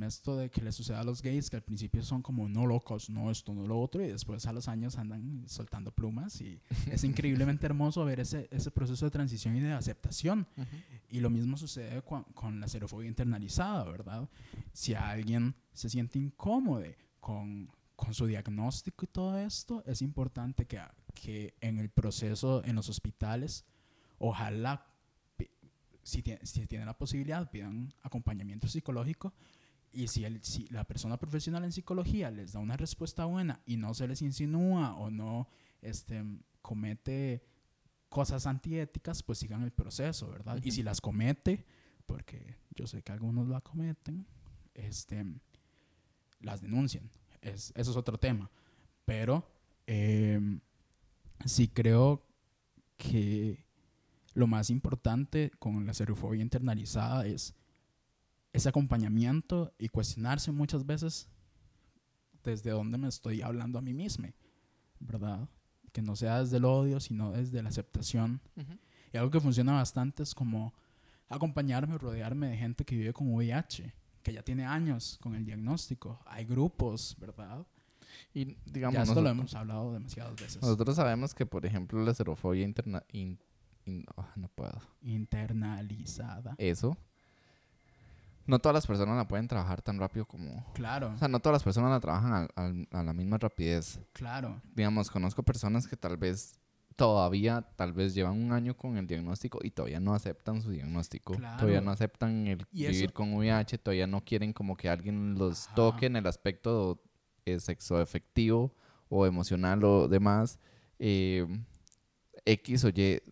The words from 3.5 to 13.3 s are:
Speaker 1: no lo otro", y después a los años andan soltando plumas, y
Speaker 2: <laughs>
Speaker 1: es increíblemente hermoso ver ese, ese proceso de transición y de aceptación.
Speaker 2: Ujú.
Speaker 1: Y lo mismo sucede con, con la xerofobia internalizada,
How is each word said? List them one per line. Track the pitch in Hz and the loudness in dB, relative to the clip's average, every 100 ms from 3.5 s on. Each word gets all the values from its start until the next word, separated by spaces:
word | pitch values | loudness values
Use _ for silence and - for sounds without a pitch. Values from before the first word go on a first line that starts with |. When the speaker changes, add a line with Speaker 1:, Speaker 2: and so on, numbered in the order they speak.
Speaker 1:
no | 104 101 | -6 -2
lo | 113 | -2
otro", | 131 170 | -2 -2
y | 180 | -4
después | 98 - 110 120 | -4 -6 -6 -6
a | |
los | 113 123 | -6 -4
años | 113 120 127 | -4 -4 -4
andan | 107 107 127 139 123 | -6 -8 -8 -8 -10
soltando | - 113 - 95 | -10 -10 -8 -6
plumas, | - 110 113 196 - | -4 -2 -4 -8 -10
y | - 85 - | -12 -14 -6
Speaker 2:
<laughs> | - 143 | -4 0
Speaker 1:
es | - | 2
increíblemente | 135 135 143 131 139 143 151 | 2 2 2 4 4 2 0
hermoso | 143 151 170 151 | 2 2 2 0
ver | 127 | 0
ese, | 123 151 - | -2 -4 -4
ese | 135 - | -2 0
proceso | - 127 123 151 | 0 0 0 0
de | |
transición | 143 139 113 107 120 | 0 -2 -2 0 2
y | |
de | 147 | 2
aceptación. | 143 117 110 - - 160 214 180 - | 0 -4 -4 -6 -2 0 0 -2 -6
Speaker 2:
Ujú. | 127 147 - 120 - | -10 -10 -16 -20 -8
Speaker 1:
Y | 123 | 0
lo | 120 | 2
mismo | 117 123 139 | 2 0 -2
sucede | 151 131 117 123 | -6 -10 -8 -8
con, | - 139 - | -8 -10 -10
con | - 110 107 | -10 -8 -6
la | 104 | -6
xerofobia | 113 101 107 113 | -6 -8 -8 -8
internalizada, | 113 120 | -2 0